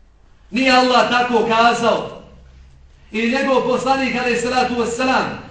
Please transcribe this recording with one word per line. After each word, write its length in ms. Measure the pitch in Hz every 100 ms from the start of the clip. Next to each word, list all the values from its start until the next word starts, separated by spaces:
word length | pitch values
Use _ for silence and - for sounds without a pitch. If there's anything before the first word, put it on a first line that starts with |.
| - _ _ - -
Nije 200 | 220 262
Allah 380 | 254 254 240 -
tako 380 | 240 240 226 226
kazao.” 760 | 226 180 185 - - - - - - - - - - - - -
Ili 200 | 214 233
njegov 300 | 269 277 247
poslanik, 540 | 247 254 254 269 254 240
alejhi 200 | 247 226
salatu 380 | 233 254 247 240
vesselam, 600 | 220 - 262 226 190 - -